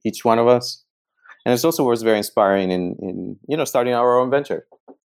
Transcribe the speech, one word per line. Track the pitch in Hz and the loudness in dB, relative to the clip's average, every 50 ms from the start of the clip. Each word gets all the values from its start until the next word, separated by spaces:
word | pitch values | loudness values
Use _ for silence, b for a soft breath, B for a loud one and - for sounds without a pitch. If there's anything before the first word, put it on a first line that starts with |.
each | - 110 - - - | -8 -8 -6 -2 0
one | 120 113 117 | 0 2 4
of | 117 120 | 4 4
us. | 123 123 123 - - - _ _ _ _ _ _ _ B B B B B B | 4 2 0 -6 -12 -14 _ _ _ _ _ _ _ B B B B B B
And | 120 123 | -2 0
it's | 120 127 | 0 0
also | 165 160 - 139 | 0 0 2 2
was | 123 117 113 | 0 0 0
very | 113 113 110 104 | 2 2 2 2
inspiring | 101 - - 113 104 98 98 98 95 92 | 0 -2 0 2 2 4 2 2 0 0
in, | 92 90 87 87 - - | -2 -2 -4 -6 -8 -8
in, | 98 95 92 92 90 101 98 - _ | -10 -10 -10 -10 -10 -12 -14 -14 _
you | - 147 | -6 -4
know, | 160 139 | -4 -4
starting | - - 127 123 123 123 | -2 -2 -2 0 0 0
our | 120 120 123 120 123 | 0 2 2 2 2
own | 127 127 | 2 0
venture. | 135 143 143 - 92 76 - _ _ _ _ - - _ _ | 0 -2 -2 -4 -8 -8 -10 _ _ _ _ -20 -20 _ _